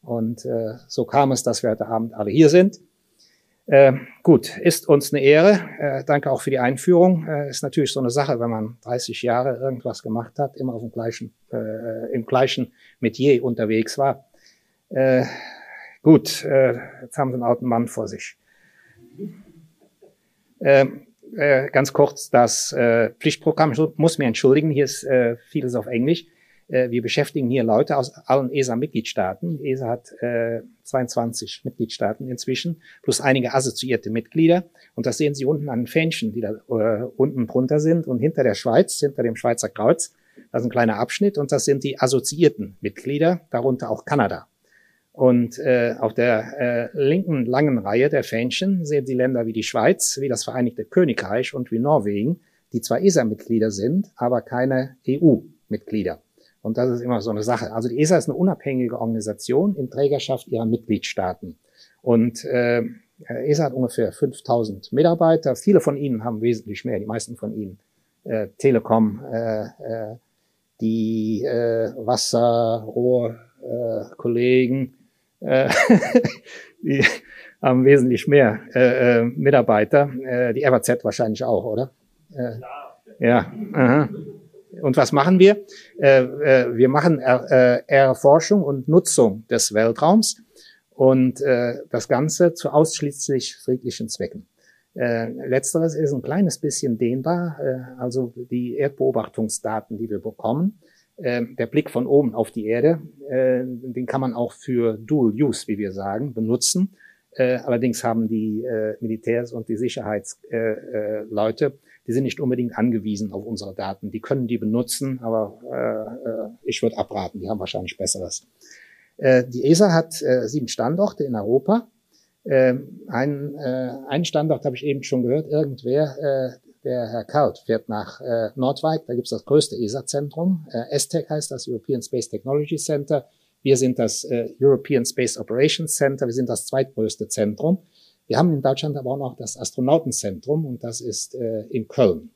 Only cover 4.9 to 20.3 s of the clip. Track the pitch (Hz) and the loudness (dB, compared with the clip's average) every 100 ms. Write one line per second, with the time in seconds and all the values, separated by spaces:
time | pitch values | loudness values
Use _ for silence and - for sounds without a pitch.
4.9 | 147 143 147 139 151 180 202 170 - 147 | 2 4 0 6 6 8 4 0 -6 -4
5.9 | 135 135 143 143 127 - 135 123 135 - | -4 0 0 0 -4 -2 0 0 0 4
6.9 | 175 185 175 156 151 143 123 139 - 135 | 6 6 4 -2 -6 -6 -6 -4 -2 0
7.9 | - 127 127 139 123 117 113 110 123 - | 0 -2 0 0 0 -2 -4 -6 -10 -8
8.9 | 123 - 117 123 120 131 120 131 127 123 | -8 -6 -6 -2 0 0 -4 -6 -6 -8
9.9 | - - 110 117 - 139 - 127 117 113 | -10 -6 -6 -8 -6 -6 -6 -8 -8 -10
10.9 | - 117 - 120 _ _ 117 110 110 117 | -8 -8 -8 -14 _ _ -8 -8 -8 -8
11.9 | 113 117 127 113 127 131 - 123 _ _ | -10 -6 -6 -2 0 0 0 -6 _ _
12.9 | _ 120 110 139 127 127 117 110 110 110 | _ -4 0 2 2 2 -2 0 0 -2
13.9 | - 139 - _ _ _ _ _ _ _ | 0 -2 -2 _ _ _ _ _ _ _
14.9 | - 131 127 123 - - - - - - | 0 4 4 0 -6 -16 -20 -20 -20 -20
15.9 | - 151 151 - - - 135 131 120 - | -2 6 6 6 -6 0 4 4 2 -8
16.9 | - 127 - 135 123 120 120 123 117 117 | -18 -16 -4 -2 -2 -2 -2 0 -2 -2
17.9 | - 107 98 - - _ _ _ _ _ | -6 -8 -8 -14 -18 _ _ _ _ _
18.9 | _ - - 202 - - - _ _ _ | _ -20 -16 -16 -16 -20 -20 _ _ _
19.9 | _ _ _ _ | _ _ _ _